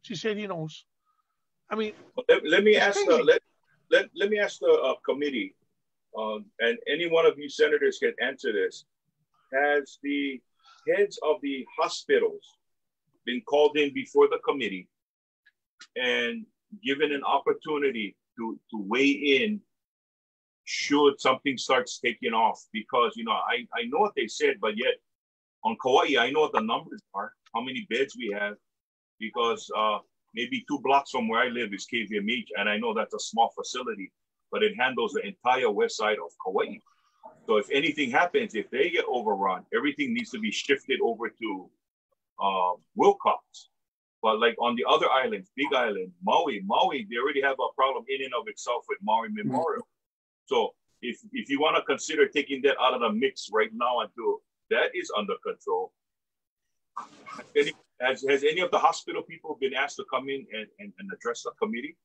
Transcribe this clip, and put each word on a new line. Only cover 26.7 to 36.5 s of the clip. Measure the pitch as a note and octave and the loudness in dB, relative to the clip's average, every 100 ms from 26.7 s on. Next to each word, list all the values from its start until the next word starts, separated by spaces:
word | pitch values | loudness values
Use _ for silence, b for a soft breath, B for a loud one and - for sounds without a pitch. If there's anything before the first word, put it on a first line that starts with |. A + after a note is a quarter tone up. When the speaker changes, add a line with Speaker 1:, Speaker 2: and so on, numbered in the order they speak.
| C3 D#3+ A#2+ _ | -4 -4 -18 _
Speaker 2:
are, | G2 C3 _ _ A2+ | -10 -10 _ _ -6
how | |
many | B2+ B2+ G#2 | -6 -10 -4
beds | A#2 C3+ A#2+ | -2 -2 -4
we | A#2 G#2 | -8 -4
have, | G#2 G#2 _ _ _ _ _ _ | -6 -8 _ _ _ _ _ _
because, | A2 A#2+ A#2 A2 - G#2 | -8 -2 -2 -2 -4 -2
uh, | G#2+ G2+ - _ _ A2 | 0 -2 -8 _ _ -8
maybe | B2 B2+ - | -6 -6 -4
two | C#3+ | -4
blocks | A2+ C#3 - | 4 2 2
from | C3 A2+ | -4 0
where | A2+ | 0
I | B2 | 0
live | A#2+ A2 | -2 -6
is | G2 - | -8 -6
K | A#2+ G#2 | -6 -4
V | G#2 | -4
M | G2+ | -4
H, | B2 G#2+ G2+ | -6 -6 -4
and | G#2 | -2
I | G#2 | -2
know | A#2+ | -2
that's | A2 G#2 | -2 -4
a | - | -6
small | - A2 A#2 - | -6 0 0 0
facility, | - C3 B2 G#2 F#2+ _ _ _ _ | -8 -6 -6 -8 -12 _ _ _ _
but | G2 | 0
it | G#2+ G2 | 0 2
handles | B2+ A#2+ A#2 | -2 0 -2
the | - G2+ | -4 -6
entire | G2 B2 B2+ A#2+ | -4 0 2 2
west | G2+ A2+ - | 2 0 0
side | G#2+ G#2+ | -2 -2
of | - _ | -6 _
Kauai. | F#2 | -4